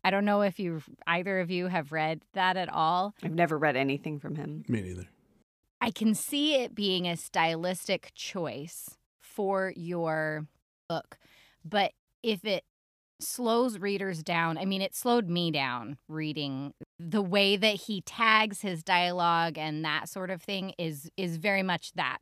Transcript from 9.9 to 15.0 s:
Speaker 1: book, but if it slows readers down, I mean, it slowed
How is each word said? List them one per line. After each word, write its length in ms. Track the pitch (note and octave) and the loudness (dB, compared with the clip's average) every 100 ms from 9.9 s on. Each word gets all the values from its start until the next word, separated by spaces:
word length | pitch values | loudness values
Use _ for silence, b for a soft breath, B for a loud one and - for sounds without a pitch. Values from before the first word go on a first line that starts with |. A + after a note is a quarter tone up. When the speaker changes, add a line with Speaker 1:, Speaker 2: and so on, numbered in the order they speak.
| F3 D#3+ D#3 D#3 D#3 D3+ _ _ _ _ | -2 0 0 -2 -4 -8 _ _ _ _
Speaker 1:
book, 300 | E3 - - b b b b | -6 -6 -20 b b b b
but 260 | D#3+ G#3 F#3+ _ _ _ | -2 0 0 _ _ _
if 220 | A#3 G3+ | -2 -2
it 180 | A3 F#3 _ _ _ _ _ _ | -2 -4 _ _ _ _ _ _
slows 600 | - - A#3 A#3 B3+ G#3 | -10 -2 2 4 2 0
readers 440 | G3+ G3 F#3+ E3 | -2 -2 -2 -4
down, 360 | D#3 E3+ E3 D#3 | 0 2 2 0
I 60 | |
mean, 160 | F#3+ F#3+ | 0 0
it 140 | F#3+ | -2
slowed 340 | - | -2